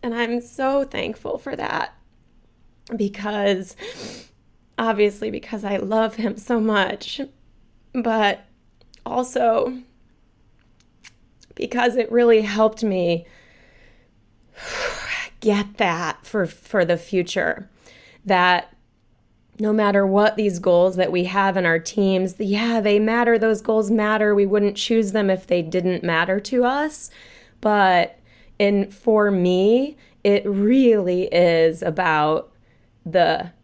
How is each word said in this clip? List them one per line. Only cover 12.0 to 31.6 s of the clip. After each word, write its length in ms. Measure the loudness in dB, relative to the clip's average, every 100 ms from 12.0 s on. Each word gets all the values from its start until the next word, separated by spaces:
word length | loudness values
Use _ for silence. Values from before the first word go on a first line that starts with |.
| 0
really 320 | 2 6 4
helped 400 | 4 2 0 0
me 440 | -2 0 0 -2 -4 -20 _ _ _ _ -20 _ _ _ _ _ _ -18
<sighs> 840 | -12 -8 -8 -8 -10 -10 -10 -4
get 360 | 0 0 -2 -4
that 480 | -2 -2 -6 -8
for, 220 | -8 -4 -4
for 380 | -6 -6 -2
the 120 | 0 -2
future, 720 | -2 -4 -2 -2 -2 -4 -10 _ -20 -20 -20 _
that 500 | -2 2 4 2 -2 _ _ _ _ _ _ _ _ -6
no 120 | -2
matter 340 | 2 2 2 2
what 300 | 4 2 2
these 220 | -2 0
goals 380 | 2 4 4 2
that 160 | 0
we 120 | 0
have 320 | -2 0 0 2
in 100 | 0
our 120 | 0
teams, 560 | -2 0 2 2 -2 -4
yeah, 420 | -4 -2 0 0
they 180 | 2 2
matter. 400 | 2 0 2 2
Those 220 | 2 -2
goals 300 | 0 -2 2
matter. 440 | 0 2 0 2
We 120 | 2 2
wouldn't 300 | 2 0 -2
choose 360 | -2 0 0
them 160 | 0 0
if 160 | -2 0
they 160 | -2
didn't 400 | 0 -2 0 -2
matter 380 | 0 0 0 -2
to 240 | -2 0
us. 460 | 0 0 -4 -6 -10 -12 -20 -20 -20 _
But 580 | 0 4 4 4 2 -4 _ _ -20 -2
in, 320 | 2 2 -2
for 400 | -4 0 2 4
me, 680 | 2 2 2 4 2 0 -8 _ _
it 200 | 0 2 0
really 760 | 0 2 4 6 4 2 -2 0
is 560 | 2 4 4